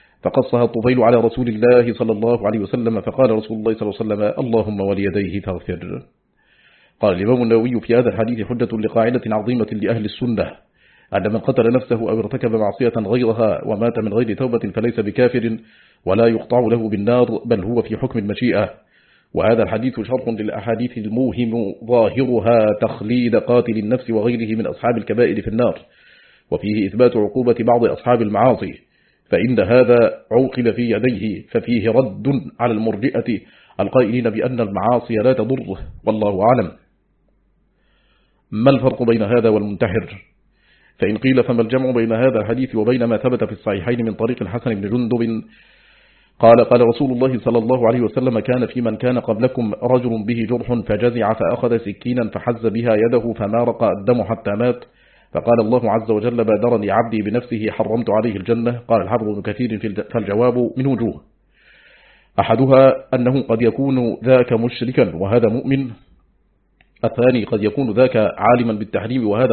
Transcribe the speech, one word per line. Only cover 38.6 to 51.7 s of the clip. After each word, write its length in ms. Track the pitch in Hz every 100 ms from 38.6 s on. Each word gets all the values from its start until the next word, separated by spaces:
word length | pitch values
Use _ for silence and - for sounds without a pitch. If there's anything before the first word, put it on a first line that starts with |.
| 127
الفرق 320 | 135 127 117
بين 180 | 117 117
هذا 280 | 104 120 110
والمنتحر؟ 720 | 101 104 101 110 110 - 98 _ _ _ _ _ _ _ -
فإن 180 | 98 107
قيل: 260 | 135 131
"فما 180 | 117 117
الجمع 300 | 113 127 131
بين 220 | 123 113
هذا 260 | 113 131 110
الحديث 360 | 101 117 131 110
وبين 280 | 110 123
ما 140 | 117 110
ثبت 260 | 131 123
في 80 | 107
الصحيحين 540 | 104 - 98 87 120 113
من 80 |
طريق 280 | 101 113 120
الحسن 340 | 98 117 123 104
بن 140 | 101
جندب 540 | 120 117 120 117 113 - _ _ _ _ _ _ _ _ -
قال: 260 | 113 117 113
قال 120 | 120
رسول 300 | 117 117 139
الله 280 | 123 131 123
صلى 180 | 113 117
الله 300 | 113 127 113
عليه 140 | 123
وسلم: 380 | 113 - 131 113
'كان 260 | 101 123 117
في 160 | 127
من 160 | 117 110
كان 220 | 123 123
قبلكم 540 | - 104 123 127 113 -
رجل 420 | 123 127 120 113 104
به 180 | 117 113
جرح 240 | 123 120
فجزع 600 | 120 98 131 123 117 104
فأخذ 440 | 110 87 117 -